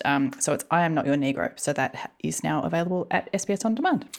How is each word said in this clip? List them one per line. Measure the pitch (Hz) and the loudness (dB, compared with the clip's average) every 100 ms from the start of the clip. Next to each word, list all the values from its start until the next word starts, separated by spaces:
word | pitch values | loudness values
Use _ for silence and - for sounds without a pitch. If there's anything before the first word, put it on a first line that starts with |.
| - | 0
Um, | 143 135 - | 2 0 0
so | - | -2
it's | 143 - | -2 2
I | 165 170 | 2 4
Am | |
Not | 151 139 | 2 2
Your | 143 | 2
Negro. | 139 139 - - | 0 0 -2 -4
So | - | -4
that | 143 131 - | -2 -2 -4
ha-, | - _ | -14 _
is | 151 - | -6 -2
now | 156 156 | 0 0
available | 165 165 175 180 - | 0 0 0 -2 0
at | 185 - | -2 -2
S | 196 - | -4 -2
B | |
S | 202 226 | -2 0
On | |
Demand. | 226 359 262 - | 2 2 0 -2